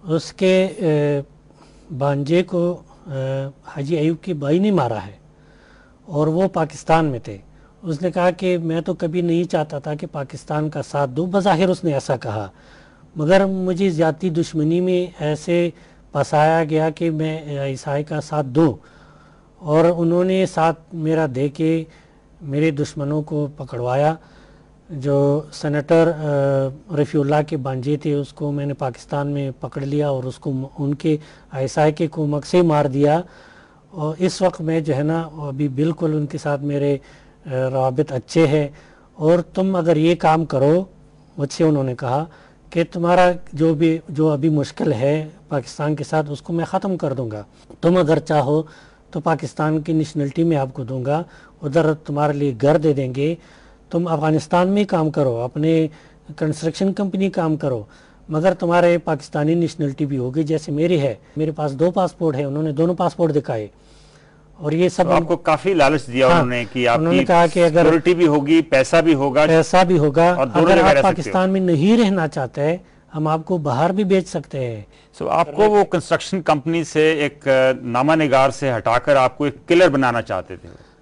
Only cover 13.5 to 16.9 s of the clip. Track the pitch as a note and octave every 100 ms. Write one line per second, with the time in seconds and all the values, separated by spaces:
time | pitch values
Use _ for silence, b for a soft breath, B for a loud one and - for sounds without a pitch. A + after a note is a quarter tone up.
13.5 | F#3+ F#3 F3 G3 D#3 D#3+ D3 F#3 D#3+ D#3+
14.5 | D#3 D3+ E3+ F3+ F3+ F3+ - D3+ D3+ -
15.5 | E3+ F3 - b b b D3 C#3+ D#3 D#3
16.5 | E3 D#3 D#3 D#3+